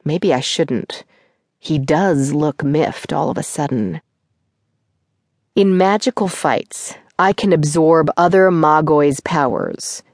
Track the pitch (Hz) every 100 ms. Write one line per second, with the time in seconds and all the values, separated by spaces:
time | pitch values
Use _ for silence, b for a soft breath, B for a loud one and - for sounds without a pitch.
0 | 147 165 165 127 - - 151 120 - -
1 | - _ _ _ _ _ - 156 135 151
2 | 190 147 135 147 151 - 143 151 - -
3 | - 151 156 185 156 - 147 127 98 156
4 | - _ _ _ _ _ _ _ _ _
5 | _ _ _ _ _ - 196 185 190 214
6 | 262 - 190 - 156 117 - - - -
7 | _ - 190 - 202 165 151 160 160 165
8 | 156 - 175 190 190 170 160 156 156 151
9 | 147 139 - 165 131 95 50 - - -
10 | -